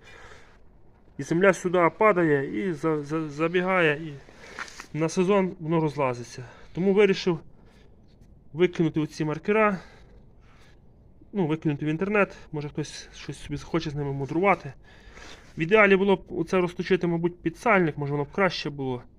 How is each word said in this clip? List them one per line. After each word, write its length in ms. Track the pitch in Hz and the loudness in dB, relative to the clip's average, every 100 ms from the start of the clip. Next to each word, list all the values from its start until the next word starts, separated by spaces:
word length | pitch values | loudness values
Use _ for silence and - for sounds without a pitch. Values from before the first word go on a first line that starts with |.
| - - - - - - - - - - - - | -20 -20 -20 -20 -20 -20 -20 -20 -20 -20 -20 -14
І 40 | |
земля 300 | 139 160 196 | -2 4 4
сюди 380 | 170 185 180 165 - | 4 0 4 2 4
падає, 720 | 220 180 170 143 139 208 196 | 4 4 4 2 2 -4 -4
і 40 | |
за-, 300 | 151 160 151 | -2 -2 -2
за-, 260 | 143 160 156 | -2 -4 -6
забігає, 800 | 143 165 180 180 185 160 147 160 | -4 0 0 2 2 2 0 -6
і 40 | 139 - - - - - - - 147 | -14 -18 -20 -18 -16 -16 -16 -10 -4
на 100 | 160 | -2
сезон 440 | 185 180 202 185 - | 0 2 2 2 -4
воно 200 | 156 170 | -2 0
розлазиться. 640 | 156 139 131 123 117 - 123 - - | 0 0 -2 -2 -10 -14 -16 -18 -12
Тому 180 | - 190 | -2 2
вирішив 460 | 196 202 190 - 165 - - - - - - - - - - - | 4 4 2 0 -2 -6 -20 -20 -20 -20 -20 -20 -20 -20 -20 -16
викинути 480 | 147 175 180 160 160 | 0 0 2 0 0
оці 240 | 151 - | -4 -4
маркера, 540 | 156 151 - 208 214 185 - - - - - - - - - - - - - - - | -4 -4 0 2 2 0 -8 -20 -20 -20 -20 -20 -20 -20 -20 -20 -20 -20 -20 -20 -8
ну, 140 | 208 156 | -2 -2
викинути 400 | 156 160 143 151 | 0 -2 -2 -4
в 20 | |
інтернет, 480 | 156 190 208 190 - - | -4 0 2 2 -2 -12
може, 160 | 151 147 | -10 -8
хтось 400 | - 143 - - - | -8 -8 -10 -18 -16
щось 260 | - 139 | -14 -14
собі 140 | - 143 | -8 -10
захоче 340 | - 165 156 | -4 -4 -4
з 40 | |
ними 180 | 143 143 | -6 -6
мудрувати. 600 | 139 139 156 196 175 143 - - - - - - - - - | -6 -4 0 2 2 -2 -18 -20 -20 -20 -20 -20 -20 -16 -8
В 20 | |
ідеалі 360 | 165 220 202 196 | 0 4 6 6
було 200 | 202 185 | 4 0
б 80 | - | -2
оце 300 | - 165 185 | -8 -2 0
розточити, 460 | 180 - 175 185 170 | 0 -4 -2 0 0
мабуть, 360 | 170 170 175 | 0 -2 -4
під 160 | 165 165 | -8 -4
сальник, 400 | 240 196 165 135 | 2 4 2 -2
може, 140 | 143 | -4
воно 120 | 147 | -4
б 80 | 139 | -4
краще 380 | - 190 - 156 | 0 0 0 -8
було. 320 | 143 135 123 117 | -6 -6 -6 -10